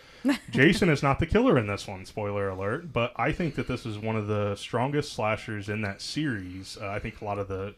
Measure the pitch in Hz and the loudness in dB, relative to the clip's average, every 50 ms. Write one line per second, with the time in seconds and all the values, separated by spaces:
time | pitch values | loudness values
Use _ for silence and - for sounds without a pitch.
0 | - - - - - 254 277 - - - 113 127 131 180 190 - 208 170 147 - | -20 -20 -14 -2 0 0 0 0 -2 0 4 6 8 8 8 6 6 4 4 4
1 | - 139 135 - 165 - - 202 247 269 190 127 107 101 101 98 - - 98 92 | 4 2 2 2 2 2 4 4 6 6 6 4 4 2 -2 -4 -4 -8 -10 -10
2 | 95 - - 107 104 101 101 101 98 98 92 95 95 101 117 160 175 165 123 120 | -12 -10 -6 -4 -2 -2 0 0 0 -2 -2 -2 -2 -2 -2 -4 -6 -4 -2 0
3 | 117 120 - - 117 147 151 - 175 156 - - 117 - 127 120 - 120 104 104 | 0 0 0 -2 0 0 0 0 -2 -2 -2 -4 -4 -4 -4 -6 -6 -6 -8 -4
4 | 107 110 110 110 104 104 107 104 104 101 101 - - - - 113 120 135 147 147 | -4 -2 -2 0 0 0 0 0 0 0 -2 -4 -4 -2 0 0 0 2 0 0
5 | 143 - - - 110 107 110 104 - - 107 104 98 104 104 110 107 98 98 - | -2 -2 -4 -2 0 0 0 -2 -2 -6 -8 -6 -4 -4 -2 -2 -2 -4 -4 -6
6 | - - - 139 156 147 117 101 92 90 92 95 95 - - - 107 98 101 110 | -10 -6 -4 -2 -2 0 -2 -4 -6 -8 -10 -12 -12 -12 -12 -10 -8 -6 -6 -6
7 | - 113 - - 113 104 101 101 98 95 98 92 98 101 101 | -6 -8 -8 -8 -6 -4 -4 -4 -4 -4 -4 -6 -6 -8 -10